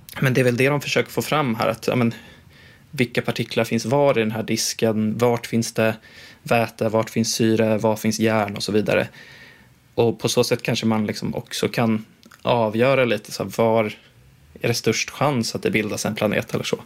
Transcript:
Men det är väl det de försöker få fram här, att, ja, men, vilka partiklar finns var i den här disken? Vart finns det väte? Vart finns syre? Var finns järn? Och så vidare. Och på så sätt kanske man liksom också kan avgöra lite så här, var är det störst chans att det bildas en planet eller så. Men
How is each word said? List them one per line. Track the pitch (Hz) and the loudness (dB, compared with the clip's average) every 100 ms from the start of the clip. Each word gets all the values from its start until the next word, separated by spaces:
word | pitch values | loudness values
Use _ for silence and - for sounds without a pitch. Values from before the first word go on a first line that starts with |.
| - - | -16 -2
Men | 135 | 0
det | 127 | 2
är | |
väl | 123 120 | 2 4
det | 131 | 2
de | 143 | 2
försöker | - 135 120 | 0 -2 -2
få | - | -2
fram | 117 147 143 | -2 0 0
här, | 113 - | 0 -2
att, | - - | -2 0
ja, | 123 | 0
men, | 117 - - - - - - - - | 0 -2 -12 -20 -20 -20 -20 -20 -10
vilka | 139 123 - | -4 -2 -2
partiklar | - 117 117 - | -4 -4 -4 -2
finns | 113 113 | -2 -2
var | 110 143 143 117 | 0 2 4 4
i | |
den | 110 | 0
här | 110 | -2
disken? | 107 113 - - 113 110 107 113 | -2 -2 -2 0 0 0 0 2
Vart | 120 117 - | 2 0 -2
finns | 113 113 | -4 -2
det | - 110 107 - - - - | 0 0 -2 -8 -20 -20 -12
väte? | - 120 113 - 113 | 0 0 0 -2 0
Vart | 110 107 | 0 0
finns | - 110 | -2 -2
syre? | - 113 110 110 107 | 0 2 4 2 2
Var | 110 107 | 2 0
finns | 110 107 | -2 0
järn? | 110 110 101 104 | 2 2 0 -4
Och | |
så | - | -2
vidare. | 104 98 98 - - - - - - - _ _ | 0 2 0 0 -6 -20 -20 -20 -20 -20 _ _
Och | - 117 113 | 0 0 0
på | 120 | 0
så | - | 0
sätt | 120 120 | 0 0
kanske | - 120 113 | -2 -2 0
man | 110 107 | 0 -2
liksom | 107 - | -4 -6
också | - - - - | -6 -8 -4 -4
kan | - 117 110 - _ - - | 0 0 0 -4 _ -20 -8
avgöra | 120 123 110 110 123 135 | -2 0 2 2 2 4
lite | 123 107 - | 2 0 -4
så | - | -8
här, | 98 98 | -6 0
var | 113 113 107 - - _ - _ - - | 4 4 2 -4 -18 _ -20 _ -20 -6
är | 120 | -2
det | |
störst | 117 - 110 - | 0 0 0 -2
chans | - 139 131 110 | -2 0 0 -2
att | 98 | -2
det | 107 | -2
bildas | 104 104 113 - | 0 -2 -4 -4
en | |
planet | 107 107 - - | -2 0 0 -2
eller | 113 | -4
så. | - | -4
Men | - | -6